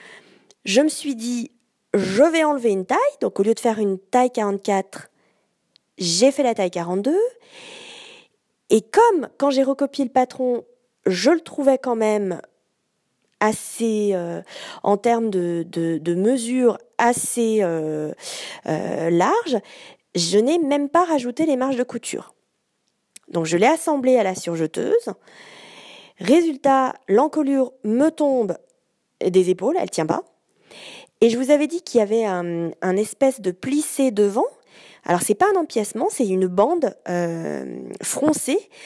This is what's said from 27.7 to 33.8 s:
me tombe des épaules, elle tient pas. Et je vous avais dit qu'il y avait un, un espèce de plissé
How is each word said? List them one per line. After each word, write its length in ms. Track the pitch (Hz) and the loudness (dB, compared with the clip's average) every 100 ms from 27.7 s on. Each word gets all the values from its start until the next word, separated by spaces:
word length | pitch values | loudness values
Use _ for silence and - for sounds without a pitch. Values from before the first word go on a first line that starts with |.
| - | -4
me 240 | 214 233 311 | -2 2 2
tombe 480 | 311 294 262 208 170 - _ _ _ _ _ | 2 0 0 -2 -6 -12 _ _ _ _ _
des 280 | - 185 180 | 0 2 2
épaules, 260 | 180 208 349 | 0 0 -2
elle 120 | 190 | -2
tient 160 | - 160 | -4 -2
pas. 160 | - - _ _ _ _ - - - - _ | -2 -4 _ _ _ _ -20 -20 -20 -20 _
Et 80 | 233 | 2
je 80 | 233 | 4
vous 140 | 262 | 4
avais 160 | 294 302 | 4 2
dit 160 | 339 | -4
qu'il 160 | - 247 | -2 0
y 40 | |
avait 220 | 202 226 | 2 0
un, 460 | 214 180 175 170 170 - | 0 -2 -4 -4 -6 -4
un 160 | 185 190 | -2 0
espèce 460 | 214 - 269 254 | -2 0 0 0
de 80 | 190 | -6
plissé 640 | 180 262 285 | -6 -4 -2